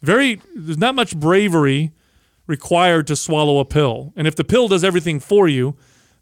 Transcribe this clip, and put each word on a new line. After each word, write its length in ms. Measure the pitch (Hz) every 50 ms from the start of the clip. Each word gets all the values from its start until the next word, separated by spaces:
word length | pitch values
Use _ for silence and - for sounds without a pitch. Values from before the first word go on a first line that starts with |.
Very, 400 | - 143 202 254 277 262 220 185 - - 349
there's 220 | 226 156 160 156
not 180 | 151 208 254 269
much 240 | 262 226 - - 156
bravery 760 | 147 160 185 196 208 202 165 160 147 139 135 143 156 156 - _ _ _ _ _ _ _ _ _ _
required 600 | - 156 - - - 180 170 185 180 170 165 147
to 100 | 151 147
swallow 440 | - - - 156 151 151 147 143 139
a 40 | 135
pill. 480 | - - 151 147 123 113 123 131 151 -
And 120 | - 151
if 100 | 160 -
the 80 | - 160
pill 240 | - 202 254 240 208
does 160 | 196 175 170
everything 360 | 190 175 175 156 170 156 139
for 280 | - - 202 208 190 160
you, 260 | 139 127 123 139 139 - _ _ _ _ _ _ _ _